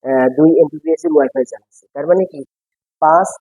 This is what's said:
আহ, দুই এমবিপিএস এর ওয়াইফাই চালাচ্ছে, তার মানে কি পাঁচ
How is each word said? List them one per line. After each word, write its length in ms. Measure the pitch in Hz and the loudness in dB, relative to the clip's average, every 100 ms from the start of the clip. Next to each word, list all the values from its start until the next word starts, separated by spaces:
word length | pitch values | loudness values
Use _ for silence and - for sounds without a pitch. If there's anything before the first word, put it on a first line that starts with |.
| 131 | -2
আহ, 180 | 131 127 131 | 0 0 2
দুই 140 | 160 151 | 2 4
এমবিপিএস 400 | - 151 160 160 170 | 0 -2 -6 -4 0
এর 60 | 151 | 0
ওয়াইফাই 280 | 131 135 123 | 0 -4 -6
চালাচ্ছে, 320 | - _ _ _ | -8 _ _ _
তার 100 | 143 151 | -12 -2
মানে 140 | 180 185 | -2 -2
কি 80 | 147 135 _ _ _ _ _ | -8 -18 _ _ _ _ _
পাঁচ 260 | 156 165 190 - | 2 2 0 -8